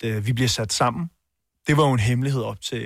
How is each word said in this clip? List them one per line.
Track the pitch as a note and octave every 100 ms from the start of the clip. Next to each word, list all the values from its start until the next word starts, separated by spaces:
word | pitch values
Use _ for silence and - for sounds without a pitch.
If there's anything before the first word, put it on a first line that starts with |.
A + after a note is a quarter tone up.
øh, | A#2 G#2+ G#2
vi |
bliver | A#2+ B2+
sat | - A2
sammen. | - B2 A#2+ E3+ _ _ _ _ _ -
Det | D3
var | D3
jo |
en | B2+
hemmelighed | G#2+ B2 C#3 C3+
op | G#2+ G#2
til | - A#2+